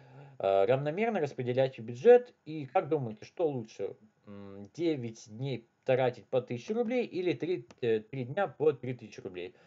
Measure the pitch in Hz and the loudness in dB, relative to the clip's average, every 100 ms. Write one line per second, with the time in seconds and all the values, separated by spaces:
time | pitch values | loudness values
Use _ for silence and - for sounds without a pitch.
0 | - - - - 98 98 98 135 147 165 | -20 -20 -20 -2 4 4 6 4 2 0
1 | 226 208 143 - 123 123 131 - 113 120 | 0 0 -2 -2 -2 2 2 0 -12 2
2 | 190 247 247 _ - 156 139 190 156 156 | 8 8 8 _ -12 -10 -2 -2 0 -2
3 | 120 107 - - 165 131 110 - 98 - | -2 -10 -12 -2 -2 -2 -8 -8 -8 -10
4 | _ _ - 101 101 98 101 - 170 147 | _ _ -18 -16 -14 -14 -14 -4 -2 -2
5 | 117 110 - 107 139 117 - _ - 127 | -4 -12 -16 -10 -6 -6 -10 _ 0 2
6 | 127 120 - 131 117 123 - 220 220 254 | 2 -2 -4 -4 -4 -8 -4 -2 0 0
7 | 208 175 180 147 160 180 - - 117 110 | -2 -2 -2 -2 -2 -4 -6 -6 0 0
8 | 107 135 123 170 185 - 151 143 123 123 | -2 -8 -6 -4 -4 0 0 0 -6 -10
9 | 107 - 98 90 90 - | -12 -14 -12 -10 -12 -12